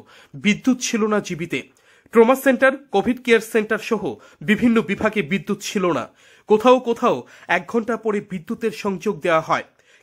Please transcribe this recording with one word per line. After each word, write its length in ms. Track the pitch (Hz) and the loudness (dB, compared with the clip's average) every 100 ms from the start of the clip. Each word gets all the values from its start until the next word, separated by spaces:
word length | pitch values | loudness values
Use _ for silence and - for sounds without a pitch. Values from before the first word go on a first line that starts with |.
| - - _ | -14 -20 _
বিদ্যুৎ 440 | 143 190 208 262 247 | -4 -2 0 0 0
ছিল 220 | - 226 214 | -2 -2 0
না 120 | 208 | -2
জিবিতে। 400 | 196 165 170 131 - _ _ _ _ | -4 -8 -6 -8 -8 _ _ _ _
ট্রমা 220 | 233 226 269 | 4 6 4
সেন্টার, 360 | 269 247 262 277 - | 2 4 2 0 -2
কোভিড 280 | 202 196 247 | -2 0 -2
কেয়ার 220 | - 226 | 2 2
সেন্টার 380 | 220 226 214 220 | 2 -2 -2 -4
সহ 200 | - 214 165 - - - | -4 -4 -4 -10 -16 -6
বিভিন্ন 360 | 156 214 233 226 | -2 2 2 2
বিভাগে 380 | 208 202 220 208 | 0 -2 -2 -2
বিদ্যুৎ 360 | 151 185 - 196 | -2 -4 -4 -6
ছিল 220 | - 208 180 | -6 -2 0
না। 120 | 139 - _ _ _ - | -2 -4 _ _ _ 0
কোথাও 280 | 214 247 254 | 4 6 4
কোথাও 360 | 233 233 240 135 120 - - | 2 -2 0 -2 -6 -10 -2
এক 140 | 175 - | -2 -2
ঘন্টা 280 | 233 220 226 | -4 -4 -4
পরে 220 | 226 208 | -4 -4
বিদ্যুতের 520 | 208 185 160 226 226 | -6 -10 -10 -6 -6
সংযোগ 400 | 220 208 185 214 165 | -4 -6 -4 -6 -4
দেওয়া 220 | 175 160 | 0 0
হয়, 240 | 160 139 - _ _ _ | 0 -4 -6 _ _ _